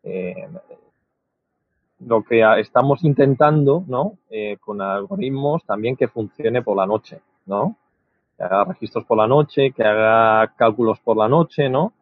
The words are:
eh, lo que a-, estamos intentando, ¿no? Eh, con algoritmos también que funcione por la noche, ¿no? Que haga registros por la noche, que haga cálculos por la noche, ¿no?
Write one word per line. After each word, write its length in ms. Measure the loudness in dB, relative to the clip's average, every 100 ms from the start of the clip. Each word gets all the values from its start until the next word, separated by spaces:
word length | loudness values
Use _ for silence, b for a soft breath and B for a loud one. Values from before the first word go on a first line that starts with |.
eh, 460 | -10 -10 -10 -12 -16 -18 _ -20 _ _ _ _ _ _ _ _ _ _ _ _
lo 240 | -2 -2
que 200 | 2 4
a-, 140 | 4 4
estamos 460 | 2 0 2 2
intentando, 800 | 0 2 2 4 2 4 2 0 -2
¿no? 320 | -6 -6 -8 _
Eh, 260 | -10 -8 -10
con 220 | -10 -8
algoritmos 840 | -4 -6 -6 -8 -6 -4 -2 -4 _
también 300 | -4 -4 -2
que 120 | -4
funcione 560 | -4 -10 -4 -2 -2
por 120 | -2 -2
la 120 | 0
noche, 340 | -2 -6 -20 _ _ -8
¿no? 300 | -4 -4 -6 _ _ _ _ _ _
Que 80 |
haga 200 | -2 0
registros 420 | -2 -4 -8 -10 -2
por 140 | 0
la 80 | 2
noche, 420 | 2 2 0 -2
que 140 | 0
haga 680 | -2 2 2 4 4 4 0 _
cálculos 440 | 0 2 -2 -2
por 160 | -2 0
la 120 | 2
noche, 420 | 2 0 -2 -2
¿no? 240 | 0 -4 _